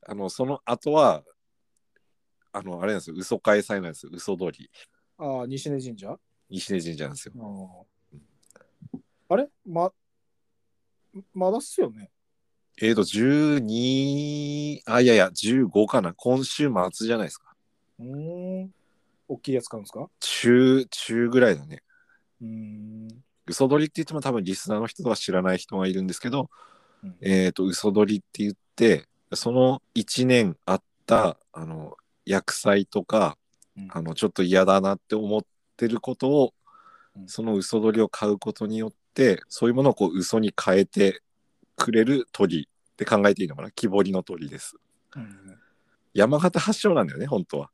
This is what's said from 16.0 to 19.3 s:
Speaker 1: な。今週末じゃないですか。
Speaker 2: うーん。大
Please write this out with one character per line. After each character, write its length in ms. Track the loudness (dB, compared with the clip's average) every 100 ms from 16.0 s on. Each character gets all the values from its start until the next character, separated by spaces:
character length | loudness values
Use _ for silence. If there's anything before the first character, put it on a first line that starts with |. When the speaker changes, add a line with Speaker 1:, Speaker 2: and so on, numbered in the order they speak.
Speaker 1:
な。 100 | -2
今 300 | -4 -2 0
週 240 | -2 -2 -2 0 -2
末 140 | -4 -4
じ 80 |
ゃ 40 | -2
な 60 |
い 40 | -4
で 20 |
す 80 | -10
か。 160 | _ _ _ _ _ _
Speaker 2:
う 20 |
ー 640 | -14 -12 -10 -10 -10 -10
ん。 100 | -10 _ _ _ _ _
大 100 | _